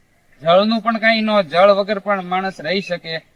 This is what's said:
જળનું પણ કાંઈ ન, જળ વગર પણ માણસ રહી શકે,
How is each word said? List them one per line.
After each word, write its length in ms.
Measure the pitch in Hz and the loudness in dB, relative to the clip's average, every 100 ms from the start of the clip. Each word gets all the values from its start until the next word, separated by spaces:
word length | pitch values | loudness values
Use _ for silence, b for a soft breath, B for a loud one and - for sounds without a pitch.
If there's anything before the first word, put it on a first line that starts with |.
| _ _ _ _ | _ _ _ _
જળનું 400 | 151 180 214 226 | 2 4 4 0
પણ 160 | 214 226 | -2 0
કાંઈ 240 | 220 220 | 2 2
ન, 200 | 214 208 | 2 0
જળ 300 | 165 165 196 | 2 2 4
વગર 280 | 196 202 202 | 2 0 -4
પણ 220 | 202 196 | -2 -4
માણસ 400 | 180 185 190 - | -2 -4 -4 -6
રહી 200 | 151 190 | -4 -4
શકે, 360 | 180 175 160 160 - | -4 -8 -8 -10 -12